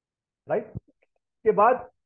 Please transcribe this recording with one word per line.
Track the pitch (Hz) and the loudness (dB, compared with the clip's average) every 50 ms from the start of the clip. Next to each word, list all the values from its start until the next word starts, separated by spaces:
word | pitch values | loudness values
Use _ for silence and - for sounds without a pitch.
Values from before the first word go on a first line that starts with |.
| _ _ _ _ _ _ _ _ _ 135 | _ _ _ _ _ _ _ _ _ -8
right? | 151 214 - - - - _ _ _ _ _ _ _ _ _ _ _ _ - | -8 -8 -8 -10 -18 -18 _ _ _ _ _ _ _ _ _ _ _ _ -4
के | 220 | -2
बाद, | 196 185 208 240 254 254 - - _ _ _ | 2 2 2 2 2 -2 -6 -16 _ _ _